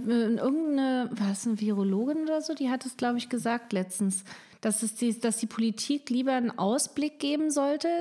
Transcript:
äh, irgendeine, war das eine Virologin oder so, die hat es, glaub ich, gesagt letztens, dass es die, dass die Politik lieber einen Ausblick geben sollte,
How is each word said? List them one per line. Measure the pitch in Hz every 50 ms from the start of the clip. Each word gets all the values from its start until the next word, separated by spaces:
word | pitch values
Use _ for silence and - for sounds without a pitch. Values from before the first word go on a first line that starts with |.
| 247 214
äh, | 240 233 226 214 233 -
irgendeine, | - 262 277 320 330 302 285 269 269 262 254 254 247 240 240
war | 214 202 196
das | 196 - -
eine | 233 220 208
Virologin | 214 214 208 202 196 196 190 202 233 277 302 320 311
oder | 311 311 311
so, | 311 320 311
die | - 277 247
hat | 254 254 -
es, | 254 -
glaub | - 240 240 240
ich, | 240 233 -
gesagt | 254 233 - 233 233 240 240 - 208
letztens, | 185 185 185 - - 202 190 190 - - - - - - - - - -
dass | 226 208 - 233
es | 214 -
die, | - 240 240 214 233
dass | - 226 220 -
die | - 214
Politik | - 220 226 226 208 - - - 285 285 - -
lieber | 240 247 254 269 262
einen | 254 240 233 -
Ausblick | - 180 196 240 294 - - - - 294 302 294 -
geben | - 277 294 302 311 311
sollte, | 285 285 277 285 294 294 - 339 339 339